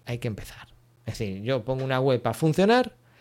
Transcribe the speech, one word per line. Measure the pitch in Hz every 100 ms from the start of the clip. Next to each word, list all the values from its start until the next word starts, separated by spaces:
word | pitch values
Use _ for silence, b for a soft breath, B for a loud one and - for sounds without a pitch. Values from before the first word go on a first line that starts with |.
| -
hay | 120
que | 123
empezar. | 101 - - - - _ _ -
Es | -
decir, | 104 95
yo | 110 131 107
pongo | 131
una | 131 131
web | 135 123 113
a | -
funcionar | 160 156 202 247 247 - b b